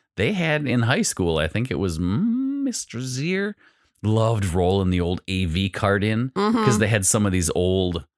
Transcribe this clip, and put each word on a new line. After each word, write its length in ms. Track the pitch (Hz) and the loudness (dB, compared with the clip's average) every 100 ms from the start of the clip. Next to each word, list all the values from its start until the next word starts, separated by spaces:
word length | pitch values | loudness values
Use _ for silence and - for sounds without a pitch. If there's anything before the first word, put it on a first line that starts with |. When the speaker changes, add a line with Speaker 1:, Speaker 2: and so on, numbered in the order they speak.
| _ - | _ -2
Speaker 1:
They 160 | 117 | 0
had 340 | 202 160 151 143 | 0 0 0 0
in 140 | 123 | 0
high 200 | 117 160 | 2 0
school, 360 | 226 - 87 78 | 0 0 0 2
I 100 | 78 | 0
think 220 | 107 120 | -2 -2
it 60 | 71 | -2
was 200 | 95 80 | -2 -2
Mister 1000 | 90 110 226 240 269 277 269 - - 113 | 0 0 0 0 -2 -2 -4 -4 -8 -10
Zier, 560 | 127 127 156 190 202 208 _ _ _ - | -8 -6 -4 -2 -4 -8 _ _ _ -6
loved 420 | 104 110 113 113 | 0 2 2 0
rolling 460 | 98 85 87 98 92 | 0 0 2 2 2
the 100 | 90 | 2
old 220 | 87 90 - | 0 -2 -4
A 180 | 95 90 | -4 -2
V 220 | 80 98 | 0 -2
card 340 | - 101 101 | -2 0 2
in 240 | 104 110 127 | 0 0 -2
'cause 240 | 190 208 | -2 0
Speaker 2:
Mm-hmm. 240 | 233 214 107 | 2 2 2
Speaker 1:
they 100 | 107 | 2
had 160 | 113 92 | 2 2
some 180 | 113 104 | 2 2
of 60 | |
these 180 | 92 82 | 2 0
old 520 | - 90 95 92 85 - | 0 2 2 0 -4 -8